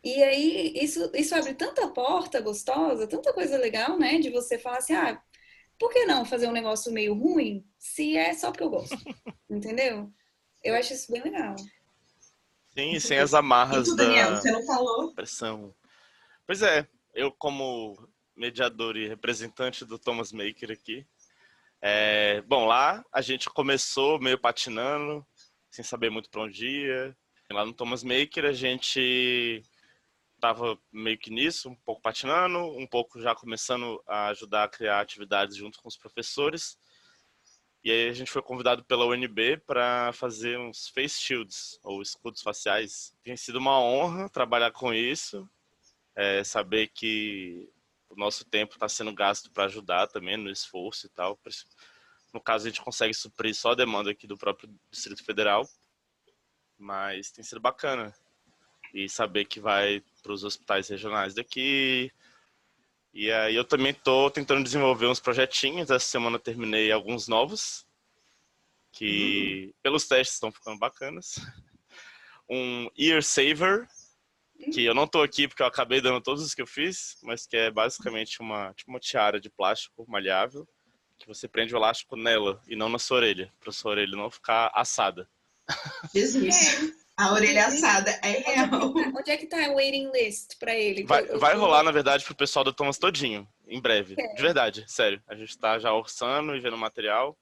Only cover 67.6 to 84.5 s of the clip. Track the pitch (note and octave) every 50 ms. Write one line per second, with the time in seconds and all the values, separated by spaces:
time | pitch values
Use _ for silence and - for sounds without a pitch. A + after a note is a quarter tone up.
67.6 | - - - - - _ _ _ _ _ _ _ _ _ _ _ _ _ _ _
68.6 | _ _ _ _ _ _ _ - A2 G#2 G#2 G#2 G#2 G2+ G2+ G2+ G2 G2 F#2+ F#2+
69.6 | F#2+ G2 - _ _ C#3 C#3+ D3+ - - C3+ B2+ B2+ - - - - A2 G#2+ -
70.6 | _ A2+ G#2+ G2+ G#2+ C3 _ - C3+ C#3 D#3+ F3 F3+ - - - - - - -
71.6 | - _ _ _ _ _ - - - - - - - - - - _ _ B2 B2+
72.6 | B2+ B2 B2 A#2+ A#2+ A2+ _ - C#3+ D#3+ D#3+ D#3 D3 - - D3 C3+ C#3+ D#3 D3
73.6 | F3 F#3 G3 A3 B3 _ _ - - _ _ _ _ _ _ _ _ _ _ _
74.6 | - C#4+ - B2 A#2+ A#2 A2+ C3 D3+ D3 - E3 D3 C#3+ - - C#3+ C#3 - -
75.6 | C#3 B2 - - B2+ A#2 B2 C3+ B2 B2+ B2+ B2 - C3 C3+ D3 D#3 D3 - -
76.6 | B2 - - - D3 F3+ F#3 - - - - - - A#2 A#2 A#2 - - - A2+
77.6 | A2+ A2+ G#2+ G#2+ A2 B2 - - - B2 A2+ A2 A2+ - - - A#2 A2 G#2+ G#2
78.6 | G2+ F#2+ G2 - - - B2+ B2 - - - B2 G#2 G#2 G2+ G#2 F#2+ G#2+ _ -
79.6 | G2 F#2 A2 - - - _ - A#2 B2 A2+ G2+ F#2+ F#2+ F#2+ F#2 G#2 B2+ C3+ C#3+
80.6 | D#3+ _ _ _ _ _ _ _ _ _ _ _ - - G#2+ - - A2+ - A2+
81.6 | A2+ A2+ A#2+ A#2 G#2+ A2 A#2 - - _ C3+ A2+ A2+ A#2 A#2 A2 G#2 G2 G2 G#2+
82.6 | _ - A2+ A2 A2 A2+ A#2 A#2+ - - C3 B2+ A#2 A2 G2 F2 F#2 F#2+ _ _
83.6 | _ A2 G#2 - - A2 G#2 G#2 G2+ G2 G2 G2+ G#2 A2 - - - -